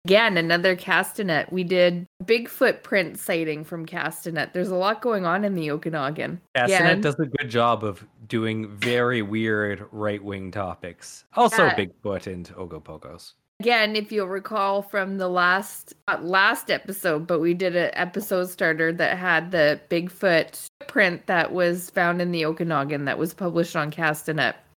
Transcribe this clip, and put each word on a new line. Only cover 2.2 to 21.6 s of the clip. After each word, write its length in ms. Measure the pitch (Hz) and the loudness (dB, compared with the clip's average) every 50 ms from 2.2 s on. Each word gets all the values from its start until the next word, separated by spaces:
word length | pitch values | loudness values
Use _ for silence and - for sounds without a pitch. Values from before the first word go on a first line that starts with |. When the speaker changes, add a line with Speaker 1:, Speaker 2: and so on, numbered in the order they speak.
| 180 | 0
Speaker 1:
Bigfoot 580 | 196 226 240 240 - - - 269 214 - - - | 2 2 2 2 -2 -2 2 2 2 2 0 -4
print 380 | - 233 196 175 151 - - | -2 0 0 0 0 -4 -8
sighting 420 | - - 175 165 160 156 151 151 156 | -4 -2 -2 0 0 -2 -4 -6 -8
from 240 | - 175 165 160 | -10 -10 -10 -10
Castanet. 640 | - 175 165 135 160 175 - - 175 165 151 139 - - | -8 -8 -6 -6 -6 -6 -8 -8 -6 -4 -4 -4 -4 -2
There's 180 | 180 180 185 | -4 -2 -2
a 40 | 185 | 0
lot 260 | 180 185 208 220 214 | 0 0 0 0 0
going 240 | - 247 220 196 180 | -2 -2 0 0 0
on 200 | 170 175 196 208 | 0 0 0 0
in 100 | 202 196 | 0 -2
the 160 | 170 156 151 | -2 -2 -2
Okanagan. 720 | 143 156 - 160 160 151 131 139 156 160 - 143 175 175 - _ - | -4 -4 -4 -4 -4 -2 -2 -4 -4 -4 -6 -6 -8 -10 -10 _ 0
Speaker 2:
Castanet 80 | 127 120 | 2 2
Speaker 1:
Again. 360 | 120 - 180 175 - 170 196 208 | 4 4 4 4 4 4 4 2
Speaker 2:
does 180 | 147 135 - | 0 0 0
a 60 | 160 | -2
good 220 | 127 120 - 123 117 | -2 -4 -4 -4 -2
job 360 | 113 120 117 120 117 107 110 | 2 2 4 4 2 2 0
of 200 | 107 92 - 104 - _ - 113 | -4 -6 -8 -12 -20 _ -20 -10
doing 420 | 107 - 113 110 110 110 110 110 101 | -4 -2 -2 0 0 -2 -4 -6 -8
very 540 | 104 104 107 123 120 123 120 120 127 117 104 | -8 -6 -2 0 2 2 2 2 0 0 -2
weird 640 | 98 107 110 113 110 107 107 104 101 101 92 104 - - | -2 -2 0 0 2 2 2 0 0 -2 -6 -8 -12 -8
right-wing 580 | 107 107 104 104 101 98 101 98 95 95 92 | -4 -2 -2 -2 -4 -6 -8 -8 -8 -8 -8
topics. 760 | 87 104 98 87 87 - - 87 85 - - - - - - _ - | -6 -6 -6 -6 -8 -8 -12 -14 -14 -16 -18 -20 -20 -20 -20 _ 2
Also 320 | 233 247 214 - 220 170 | 4 4 4 6 4 4
Speaker 1:
Yeah. 100 | - 175 | 4 4
Speaker 2:
Bigfoot 500 | 113 98 85 - _ - 104 98 87 - | 2 -2 -4 -6 _ -6 -6 -6 -4 -6
and 220 | 101 92 90 85 - 87 | -8 -10 -10 -12 -12 -12
Ogopogos. 800 | 87 92 82 80 78 - - 78 76 - 67 82 85 - - - _ _ _ _ - | -12 -12 -12 -12 -14 -16 -16 -18 -18 -16 -18 -18 -20 -20 -20 -20 _ _ _ _ -4
Speaker 1:
Again, 360 | 202 233 240 226 214 214 214 | 0 2 2 2 2 0 0
if 160 | 214 208 214 220 | -2 -4 -4 -4
you'll 160 | 208 190 180 | -4 -4 -2
recall 540 | 190 196 190 - 220 208 196 196 196 202 196 | -4 -8 -6 -4 -2 -2 0 0 0 -2 -4
from 360 | - - 202 190 196 196 190 | -4 -4 -4 -4 -2 -4 -4
the 80 | 185 180 | -2 0
last, 640 | 180 180 175 175 185 196 208 - - - - - - - _ | 2 4 4 4 4 2 0 -4 -10 -16 -18 -20 -20 -10 _
not 180 | 202 190 - 165 | -4 -4 -4 -2
last 460 | 170 - 190 196 220 285 285 - - | 2 4 4 4 4 4 0 -2 -2
episode, 560 | 170 - - - 196 - - 180 156 151 165 | -2 -2 -2 -6 -8 -4 0 0 0 0 0
but 140 | 175 175 156 | 0 0 2
we 140 | 160 175 175 | 2 2 0
did 200 | 175 190 180 170 | 0 0 0 2
an 160 | 175 165 - - | 2 0 0 0
episode 500 | - 180 180 - 202 202 - 196 180 180 185 | -2 -4 -4 -4 -6 -4 -2 -2 -2 -2 -2
starter 420 | - - 190 165 160 160 160 160 170 | -2 0 0 0 2 2 0 0 0
that 260 | 170 160 - - 180 | 0 0 0 0 0
had 320 | 185 180 165 160 165 180 | 0 0 2 0 0 0
the 300 | 185 165 147 151 147 - - - | 2 2 4 4 2 0 -2 -2
Bigfoot 720 | 175 170 170 180 - - 202 185 170 160 - - - - - - - - - | -2 -2 -2 -4 -4 -2 2 4 4 4 2 0 -6 -14 -16 -16 -18 -18 -16
print 400 | - - 247 202 180 175 - - | -2 2 2 4 4 2 -2 -2
that 240 | - 185 170 160 - - | 0 2 2 2 2 0
was 380 | 180 | 2